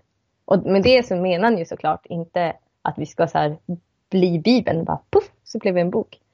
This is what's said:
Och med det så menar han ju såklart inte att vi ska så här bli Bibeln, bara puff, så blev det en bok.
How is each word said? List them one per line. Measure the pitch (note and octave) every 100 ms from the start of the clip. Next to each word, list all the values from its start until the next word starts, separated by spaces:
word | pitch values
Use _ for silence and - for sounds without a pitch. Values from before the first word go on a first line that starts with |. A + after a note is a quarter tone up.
| _ _ _ _ -
Och | F#3+ -
med | G3
det | B3 B3+ B3
så | F3+
menar | F#3 F3
han | A#3 G3+
ju |
såklart | E3 - D#3 E3+ -
inte | E3+ E3+ F3+ E3 - _ _
att | - D3
vi | D3+
ska | - E3
så | D#3
här | D3+ D#3 - E3+ _ _ -
bli | F#3+ F3+ E3+
Bibeln, | G#3+ B3 - D#3+
bara | - - -
puff, | G4+ - _
så | - A3
blev | G3
det | F3+
en | F3
bok. | A3+ - - _